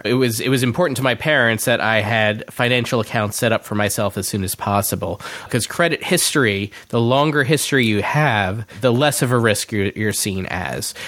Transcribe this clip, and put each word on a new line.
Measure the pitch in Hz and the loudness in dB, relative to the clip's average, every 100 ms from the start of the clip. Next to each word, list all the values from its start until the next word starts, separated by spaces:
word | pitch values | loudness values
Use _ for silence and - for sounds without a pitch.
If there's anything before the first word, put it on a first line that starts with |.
| - | 0
it | |
was, | 123 127 110 | 2 2 0
it | 113 | 0
was | 135 | 2
important | 123 117 175 131 | 2 2 0 0
to | |
my | 131 120 | 0 0
parents | 160 151 117 110 - | 2 2 4 2 2
that | 117 | 0
I | 107 110 | 2 2
had | 101 113 107 107 - | 2 2 2 0 -6
financial | - 123 123 117 123 | -2 0 0 0 -2
accounts | 107 120 104 - | -2 -2 -2 0
set | 123 | 0
up | 110 - | 0 -2
for | |
myself | 104 104 - 104 - | -2 -2 0 -2 -4
as | 95 | -4
soon | 107 | -4
as | 92 | -4
possible. | - - 101 98 95 95 87 - - - | -4 -2 0 0 -2 -4 -8 -10 -14 -4
'Cause | 123 - | -4 -2
credit | - 170 160 | 0 0 0
history, | - 175 - 156 123 98 101 - - | 0 0 2 2 2 2 -4 -8 -4
the | 117 | 0
longer | 117 131 151 147 | 2 4 4 2
history | 131 151 - 139 | 2 2 2 2
you | 117 104 | 2 2
have, | - 147 151 107 95 104 113 - | 0 2 2 2 0 -2 -8 -2
the | 127 | 0
less | 120 147 143 | 2 2 0
of | 135 | 0
a | 123 | 2
risk | 113 101 - | 2 2 -2
you're, | 107 98 - | -2 -2 -2
you're | 107 | -4
seen | 104 110 95 92 | -2 -4 -4 -4
as. | 85 80 62 - - | -4 -4 -6 -8 -10